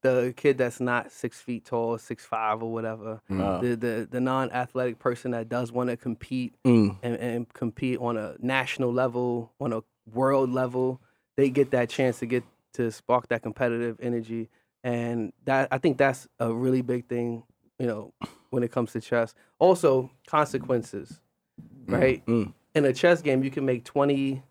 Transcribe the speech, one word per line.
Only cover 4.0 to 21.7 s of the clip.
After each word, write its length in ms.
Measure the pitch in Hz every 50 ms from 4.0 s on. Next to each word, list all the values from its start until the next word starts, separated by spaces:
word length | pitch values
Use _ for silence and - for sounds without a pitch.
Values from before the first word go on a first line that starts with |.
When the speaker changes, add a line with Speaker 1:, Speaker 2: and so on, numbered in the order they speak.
| 110 -
Speaker 1:
the 100 | - 123
non-athletic 800 | 127 131 131 131 131 123 - 127 127 123 _ 127 127 127 113 _
person 320 | - 127 120 120 - 127 120
that 160 | 117 113 113
does 240 | 120 120 123 117 117
wanna 240 | 123 123 123 120
compete 580 | 120 - 127 117 113 - - 131 127 127 113 _ _ _
Speaker 3:
Mm. 320 | 131 120 117 107 101 101 95 -
Speaker 1:
and, 140 | 120 120
and 360 | 120 - 123 117 120 120 - _
compete 460 | - - 117 107 - - 131 127 -
on 180 | 123 120 117
a 200 | 110 104 92 73 -
national 540 | - 123 131 135 135 131 - - 135 123 120
level, 600 | 123 127 127 120 123 123 123 120 120 117 113 _ _
on 120 | 139 139 117
a 80 | 113 - _ _ _ _ 113 107
world 380 | 117 131 131 135 135 135 127 123
level, 480 | 131 127 127 123 127 127 127 127 127 _ _ _ _ _ _ _
they 140 | - 139 135
get 220 | 127 139 139 131 -
that 180 | 127 120 117
chance 300 | - - 135 127 117 -
to 60 | -
get 180 | 117 123 123 120 _ _ _ _ _ _
to 160 | - 123 117 110
spark 360 | - _ _ 123 123 120 -
that 140 | 120 113 -
competitive 560 | 120 107 - 131 120 120 117 120 120 113 -
energy. 480 | - 123 120 120 113 113 113 117 113 113 _ _ _ _ _ _ _
And 480 | 127 120 117 120 120 120 117 110 98 - _ _
that, 240 | - 135 135 139 135 -
I 40 | 135
think 200 | - 175 139 127
that's 280 | 143 135 135 135 - - _ _
a 140 | 120 117 113
really 260 | 117 127 131 127 131 123
big 240 | 120 127 127 120
thing, 360 | _ 123 120 120 120 117 117 113 _ _ _ _ _ _ _
you 80 | 131
know, 280 | 123 110 104 104 - _ _ - - - _ _ _
when 120 | - 131 120
it 80 | 117 -
comes 200 | 131 117 113 -
to 80 | 117
chess. 340 | - - - 120 117 113 - _ _ _ _ _
Also, 520 | - 180 185 175 - 156 135 131 127 131 _ _ _
consequences, 960 | - - 151 151 147 - 135 - 131 131 120 110 - - 104 80 - - - _ _ _ _ _ _ _ - - -